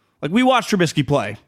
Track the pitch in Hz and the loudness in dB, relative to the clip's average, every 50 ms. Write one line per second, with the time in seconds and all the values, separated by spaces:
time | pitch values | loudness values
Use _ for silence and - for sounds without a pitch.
0 | _ _ _ - - 147 185 240 254 262 254 233 - - 214 180 175 - - 151 | _ _ _ -10 -8 -2 0 2 2 4 2 0 0 0 0 0 0 0 0 -2
1 | 127 - 143 131 101 104 104 - _ | 0 0 0 -2 -2 -4 -10 -12 _